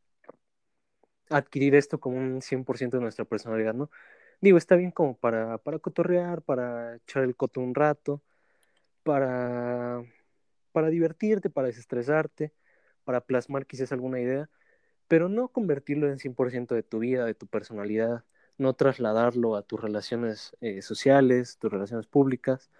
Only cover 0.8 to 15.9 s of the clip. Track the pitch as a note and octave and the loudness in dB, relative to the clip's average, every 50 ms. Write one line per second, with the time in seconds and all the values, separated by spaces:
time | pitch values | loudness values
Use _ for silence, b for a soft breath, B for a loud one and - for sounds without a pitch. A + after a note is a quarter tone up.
0.8 | _ _ _ _ _ _ _ _ _ - D#3 C#3+ C#3 - - C#3 C3+ C#3+ C#3 C#3+ | _ _ _ _ _ _ _ _ _ -2 0 0 0 0 -2 0 4 6 6 6
1.8 | C#3+ - - - - C3 B2+ B2+ C3 C3 B2+ C3 - - C3 C3 B2+ - B2 A#2+ | 4 4 -2 -6 -4 -4 -4 -4 -4 -4 -4 -6 -6 -6 -6 -4 -4 -4 -4 -4
2.8 | C3 B2 B2 B2+ A#2+ A2+ - - A2+ - A2+ G#2 - A#2 A2 A2 A2 A2 A2 B2 | -4 -4 -2 -2 -2 -4 -4 -6 -6 -6 -6 -6 -4 -4 -2 -2 -2 -2 -2 -4
3.8 | D3 D3+ b b b b b b b b b b - G3+ F#3 E3+ - - F#3 F3 | -6 -8 b b b b b b b b b b 6 8 8 8 8 6 4 4
4.8 | F3+ F3+ - - E3 C#3 A#2+ - - A#2 A2+ A2+ A2+ A2+ A2+ A2 - - D#3 D#3 | 4 2 -2 0 0 -2 -2 -2 -2 0 0 0 -2 -4 -6 -8 -6 -8 -8 -6
5.8 | - F3+ - - E3+ E3 F3 F3 F3 F3 F3 E3 - - C#3 B2+ B2 B2 A#2+ A#2 | -8 -6 -2 -2 0 2 2 0 0 -2 -6 -6 -4 -4 -2 -2 -2 -4 -6 -8
6.8 | A#2 A#2 A#2 A#2 _ - - C3+ C3 B2+ B2 - C3+ B2+ - C3 B2+ B2+ B2 C#3 | -10 -10 -14 -16 _ -6 -2 0 0 0 -2 -2 -4 -4 -4 -4 -4 -2 0 2
7.8 | D3+ D3+ D3 - - - C#3+ D3 _ _ _ _ _ _ _ _ _ _ _ _ | 2 2 0 0 -4 -6 -6 -6 _ _ _ _ _ _ _ _ _ _ _ _
8.8 | _ _ _ _ - D#3 D3 C#3 C3+ B2+ B2+ B2 B2 B2 B2 A#2+ A#2+ A#2+ B2 B2 | _ _ _ _ -2 0 0 0 0 0 -2 -2 -4 -4 -4 -4 -4 -4 -4 -4
9.8 | A#2+ B2 B2 B2 A#2+ A#2+ _ _ _ _ _ _ _ _ _ _ _ _ - D#3+ | -6 -6 -8 -8 -10 -14 _ _ _ _ _ _ _ _ _ _ _ _ -2 0
10.8 | D#3 D#3+ D#3+ E3+ E3 D#3+ E3 - A3 G#3+ A3 G3 - F#3+ - C#3+ C3 B2+ A2+ - | 0 2 2 2 2 0 0 0 0 0 0 0 0 -2 -2 -2 -2 -2 -4 -6
11.8 | B2 - - B2 A#2+ C3+ D3+ D#3 D#3 - _ - D3+ D3+ _ _ _ _ _ _ | -10 -6 -6 -4 0 0 2 0 0 -2 _ -8 -8 -8 _ _ _ _ _ _
12.8 | _ _ _ _ - - B2 B2 - - C3 B2 A#2+ - C#3 C#3 C3+ - - B2+ | _ _ _ _ -6 -4 -2 -2 -2 0 -2 -2 -2 -2 -6 -6 -6 -8 -8 -8
13.8 | C3+ B2 C#3 B2+ B2+ C3 C3 B2+ B2 B2 C3 C#3 D3+ - _ _ _ _ _ _ | -6 -4 -4 -4 -4 -4 -4 -4 -2 -2 -2 -4 -6 -8 _ _ _ _ _ _
14.8 | _ _ _ _ _ - E3 D#3+ E3+ F#3 G3+ A3+ B3+ B3+ - C4 A3 F3+ C#3+ C#3 | _ _ _ _ _ 4 4 4 4 2 -2 -2 -4 -4 -4 -2 0 0 -2 -2
15.8 | - - | -2 -4